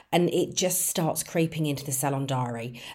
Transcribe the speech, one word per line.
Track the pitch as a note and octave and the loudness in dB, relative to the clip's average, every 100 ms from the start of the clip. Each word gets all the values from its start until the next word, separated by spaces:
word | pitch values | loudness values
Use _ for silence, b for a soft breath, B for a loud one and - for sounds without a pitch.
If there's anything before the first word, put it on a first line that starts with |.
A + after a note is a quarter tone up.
| B | B
and | E3+ F3 | 2 4
it | F3 - - | 4 0 0
just | F3+ F3 - | 0 0 -2
starts | - D#3+ - | 0 0 0
creeping | - F3 E3 D#3+ D3+ | -2 2 2 2 -2
into | C#3 D3 | -2 -4
the | |
salon | C3 D3 C#3 C3+ | -2 0 0 0
diary. | B2+ A#2+ A#2 A#2 A#2 B | 0 0 -4 -8 -10 B